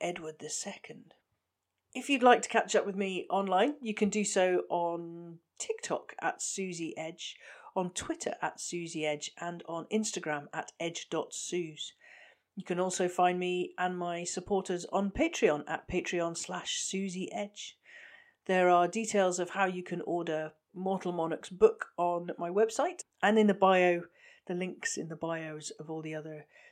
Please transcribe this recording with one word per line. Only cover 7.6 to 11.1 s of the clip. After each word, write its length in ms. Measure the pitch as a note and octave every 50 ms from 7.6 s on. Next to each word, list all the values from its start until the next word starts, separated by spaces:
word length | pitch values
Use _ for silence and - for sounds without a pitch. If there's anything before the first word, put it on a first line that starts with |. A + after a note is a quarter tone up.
| - - -
on 160 | F#3+ F#3 F3+
Twitter 440 | - - - - D#4+ - - - - -
at 180 | - - - -
Susie 460 | - - F3+ F3 E3+ D#3+ E3 D#3+ D3+
Edge, 260 | D3+ D3 D3 - - - -
and 240 | F3 F3 F3 E3+ -
on 200 | - E3 E3 - -
Instagram 560 | - A3 G#3+ G#3+ - F#3+ E3+ D#3 D3+ C#3+ C#3+ - -
at 200 | D#3+ - - - -
edge 280 | E3+ E3+ E3 - -
dot 240 | -